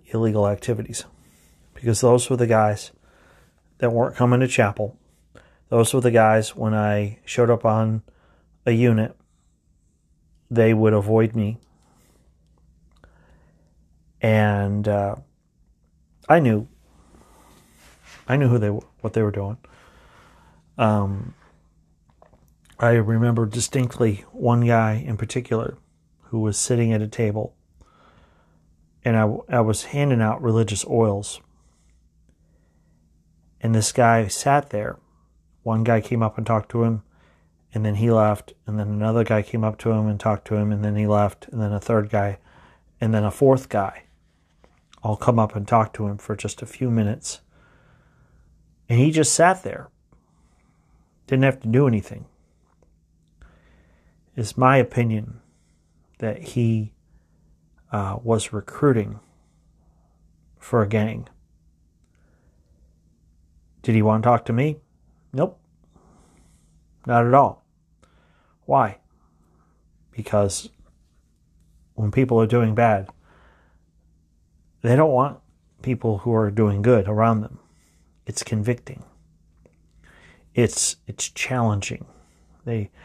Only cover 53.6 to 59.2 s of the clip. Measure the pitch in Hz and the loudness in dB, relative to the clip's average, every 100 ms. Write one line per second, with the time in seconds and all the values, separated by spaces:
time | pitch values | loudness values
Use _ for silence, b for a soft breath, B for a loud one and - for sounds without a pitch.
53.6 | b b b b b b b - 110 - | b b b b b b b -10 -8 2
54.6 | 127 135 123 - 120 110 104 - _ _ | 4 4 2 0 -2 -2 -8 -16 _ _
55.6 | _ _ _ _ _ - 110 104 - 123 | _ _ _ _ _ -10 -8 -8 -8 -2
56.6 | 117 110 107 - _ _ _ _ _ _ | 0 0 -4 -12 _ _ _ _ _ _
57.6 | _ _ _ 104 95 98 117 113 - 107 | _ _ _ -8 -6 -6 -2 -2 -2 -10
58.6 | - - 147 117 107 107 | -12 -2 2 2 -2 -8